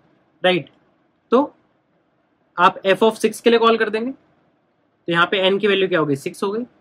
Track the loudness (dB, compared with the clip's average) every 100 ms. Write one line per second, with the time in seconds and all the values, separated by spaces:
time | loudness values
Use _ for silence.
0 | _ _ _ _ -2 0 -4 _ _ _
1 | _ _ _ 0 0 -6 _ _ _ _
2 | _ _ _ _ _ 0 0 2 0 0
3 | 0 0 -4 -2 2 2 2 2 -2 -4
4 | -8 -12 _ _ _ _ _ _ _ _
5 | -4 0 0 0 0 0 0 0 0 0
6 | -2 -4 -6 -8 -6 -6 -10 _